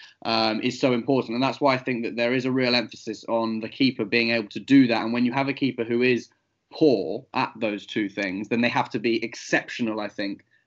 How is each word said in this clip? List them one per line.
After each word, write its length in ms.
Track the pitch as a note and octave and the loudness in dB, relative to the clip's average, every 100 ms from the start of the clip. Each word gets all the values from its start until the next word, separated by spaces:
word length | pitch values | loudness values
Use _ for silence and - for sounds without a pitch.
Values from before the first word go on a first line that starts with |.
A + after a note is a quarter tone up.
| - _ | -20 _
um, 380 | - A2+ A2 A2 | -2 0 0 0
is 180 | B2+ - | -2 0
so 120 | C3+ | 2
important. 420 | A#2+ A2+ B2+ A2+ | 2 2 0 0
And 80 | A#2 | -2
that's 180 | C3 B2 | -2 2
why 140 | C#3 | 0
I 40 | B2+ | 2
think 260 | C3 A#2+ | -2 -4
that 120 | A2 A2 | -4 -2
there 160 | A#2+ | 0
is 120 | C3 | 0
a 80 | C3 | 0
real 220 | C3 B2 | 0 2
emphasis 500 | B2 A2 - A2+ G2+ - | 0 -2 -10 -12 -10 -4
on 320 | A2+ A2+ A2 | -2 -2 -4
the 80 | G#2+ | -6
keeper 360 | - C3 B2+ | 0 0 0
being 260 | G2+ A#2 A#2 | 0 0 2
able 180 | A#2 G#2 | 0 -2
to 100 | A2 | -8
do 260 | G2 C#3 B2 | 6 6 8
that. 160 | A2 | 4
And 100 | A2 | 0
when 140 | A#2+ B2 | 0 0
you 60 | |
have 160 | C3+ C#3 | 0 -2
a 40 | |
keeper 320 | C3+ C#3 B2 | -2 -2 -2
who 180 | A2+ A#2+ | -2 2
is 260 | B2+ A#2+ - _ _ _ _ | 2 2 -2 _ _ _ _
poor 520 | - D#3 G#2+ F#2 A2+ C3+ | 4 4 4 0 -6 -6
at 180 | B2 A#2+ A2 | -4 -4 -2
those 300 | A2+ G#2 - | -4 -4 -4
two 220 | A#2 G2+ | -4 -2
things, 400 | G#2 G2 F#2 G#2+ | -2 -4 -4 -2
then 120 | A#2 | 0
they 80 | A#2+ | 2
have 220 | C#3 A#2 | 0 -2
to 100 | A#2 | -2
be 220 | A#2 A2+ | 0 0
exceptional, 760 | A#2 - - D#3 - - A2+ G#2+ | -4 -10 -2 -2 -2 -4 -4 -4
I 80 | G#2 | -6
think, 360 | - G2+ G2 _ _ | -6 -6 -8 _ _